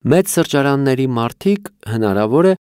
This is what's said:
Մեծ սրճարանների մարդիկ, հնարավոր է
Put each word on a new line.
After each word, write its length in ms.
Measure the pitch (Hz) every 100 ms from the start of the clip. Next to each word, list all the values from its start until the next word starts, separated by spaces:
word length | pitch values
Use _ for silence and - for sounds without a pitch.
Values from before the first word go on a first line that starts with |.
Մեծ 200 | 123 165 196
սրճարանների 800 | - 160 143 139 139 139 131 135
մարդիկ, 640 | 120 117 - 196 202 - _
հնարավոր 600 | 101 113 107 98 110 139
է 80 | 185 185